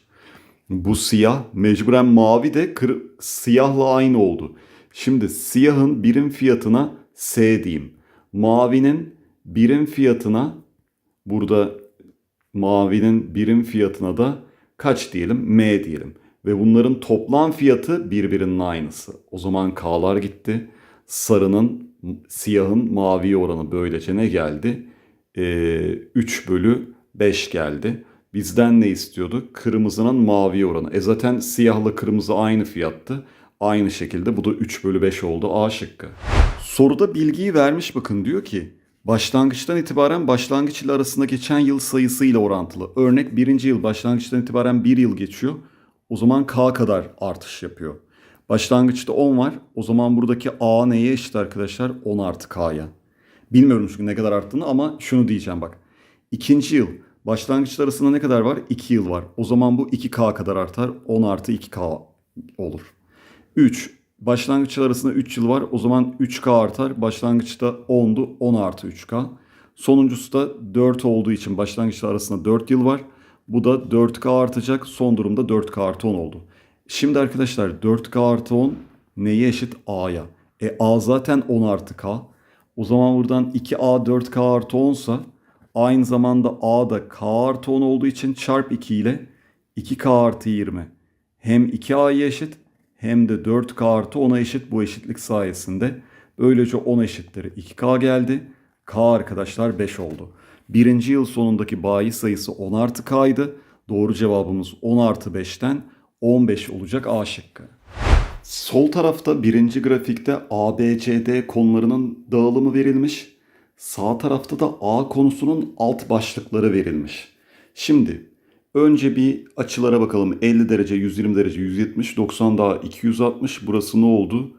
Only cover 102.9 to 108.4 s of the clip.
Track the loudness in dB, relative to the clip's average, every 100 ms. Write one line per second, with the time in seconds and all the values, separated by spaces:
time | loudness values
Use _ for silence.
102.9 | -4 -2 2 2 2 -2 -8 _ _ -6
103.9 | -2 0 0 0 0 -2 -4 -8 -8 0
104.9 | 4 4 2 -4 -8 -8 -6 -4 -4 -8
105.9 | _ _ _ 2 4 2 0 -6 -12 -8
106.9 | -6 -4 -4 -6 -10 -16 -20 -20 _ _
107.9 | -6 2 2 2 -8